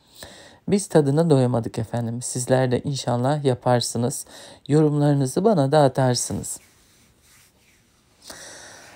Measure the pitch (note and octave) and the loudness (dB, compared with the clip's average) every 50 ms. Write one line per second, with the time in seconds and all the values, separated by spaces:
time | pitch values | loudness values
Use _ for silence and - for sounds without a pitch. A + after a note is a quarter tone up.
0 | _ _ _ - - - - - - - - _ _ - F#3 G#3 G3+ - - E3 | _ _ _ -20 -20 -20 -20 -20 -20 -20 -20 _ _ -2 0 0 0 2 2 2
1 | D3+ C#3 C#3 D3+ E3+ E3+ D3 C3+ B2+ B2 B2 A#2+ A2 - - - A#2+ - - A#2+ | 4 4 2 2 2 4 4 4 4 2 0 -2 -4 -4 -6 -6 -6 -6 -6 -6
2 | A#2+ A2+ A#2 A#2+ B2 - - B2 B2 - C3 B2+ C3 B2+ B2 - - - C#3+ C3 | -6 -6 -6 -8 -8 -8 -8 -8 -2 0 0 2 2 0 0 -2 -2 -4 -6 -6
3 | - - A#2+ A#2+ B2 C3 D3+ D3+ C#3 C3+ B2 B2 - B2+ B2 B2 A#2 - - A#2+ | -4 -4 -2 -2 0 -2 -2 -2 -2 -2 -2 -2 0 0 0 0 0 -2 -4 -4
4 | A#2 - - - - - - - - - - - _ - C#3 D3+ D#3 D3 D3 D3 | -4 -4 -4 -6 -10 -14 -18 -20 -20 -20 -20 -18 _ 0 2 2 2 2 2 2
5 | C#3+ D3 D3 C#3 C3+ B2+ - - F#3 A3+ A3 E3 C3+ C3+ C#3+ D#3 C#3+ C3 - - | 2 2 2 2 0 -2 -2 0 0 2 2 2 2 2 4 4 4 4 4 2
6 | C3 B2+ B2 A#2 - - G#2+ F2 - - - - - _ _ _ _ _ _ _ | 0 0 0 0 -2 -4 -6 -8 -8 -10 -12 -14 -16 _ _ _ _ _ _ _
7 | _ _ _ _ _ _ _ _ _ _ _ _ _ _ _ _ _ _ _ _ | _ _ _ _ _ _ _ _ _ _ _ _ _ _ _ _ _ _ _ _
8 | _ _ _ _ - - - - - - - - - - - - - - - | _ _ _ _ -20 -20 -20 -20 -20 -20 -20 -20 -20 -20 -20 -20 -20 -20 -20